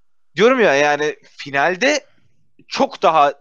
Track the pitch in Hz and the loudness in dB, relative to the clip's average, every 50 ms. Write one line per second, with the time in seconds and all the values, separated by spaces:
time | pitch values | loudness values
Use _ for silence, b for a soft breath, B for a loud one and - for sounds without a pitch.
0 | _ _ _ _ _ _ _ 147 202 247 269 254 214 170 135 139 147 147 147 143 | _ _ _ _ _ _ _ 0 2 2 2 2 2 2 2 2 2 0 0 -2
1 | 151 151 - - _ _ _ - - 143 135 139 143 170 185 175 226 277 302 277 | -4 -6 -6 -8 _ _ _ -18 -12 -6 -4 -2 -2 -2 -2 -2 -2 -2 -2 -2
2 | - _ _ _ _ _ _ _ _ _ _ - - - - - 277 - - - | -6 _ _ _ _ _ _ _ _ _ _ -20 -18 -10 -4 -4 -4 -4 -2 -2
3 | - 175 160 156 143 143 - - | 0 2 2 2 2 2 0 -4